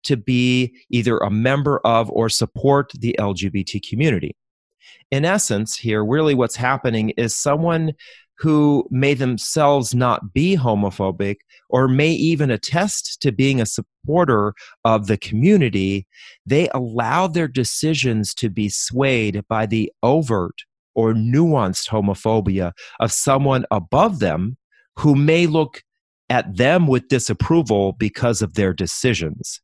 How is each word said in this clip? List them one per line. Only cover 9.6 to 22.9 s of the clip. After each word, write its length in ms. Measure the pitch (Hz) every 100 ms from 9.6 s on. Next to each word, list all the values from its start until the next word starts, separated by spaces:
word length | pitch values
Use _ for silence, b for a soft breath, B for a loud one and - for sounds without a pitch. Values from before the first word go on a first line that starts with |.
| 143 143 117
not 400 | 123 127 110 101
be 220 | - 175 190
homophobic 800 | 127 104 101 - 95 85 98 101 _ b b
or 160 | 127 131
may 240 | 131 156
even 400 | 165 160 160 143
attest 720 | 113 - 170 202 - - -
to 80 | 147
being 300 | 110 135 131
a 60 | 110
supporter 880 | - - _ 139 165 160 110 104 B B B
of 220 | 113 110 104
the 100 | 104
community, 920 | - 107 160 208 123 98 95 98 - B B B
they 240 | - 139 175
allow 540 | 127 123 113 113 156 185
their 200 | 165 156
decisions 840 | 127 117 - 156 156 127 110 101
to 160 | - 113
be 180 | 95 104
swayed 720 | - - 120 139 123 107 98 -
by 160 | 110 110
the 240 | 110 104 _
overt 600 | 117 156 139 107 87 - - _ _ -
or 180 | 113
nuanced 760 | 113 113 135 165 147 98 92 -
homophobia 840 | 110 101 95 110 110 98 95 90 B B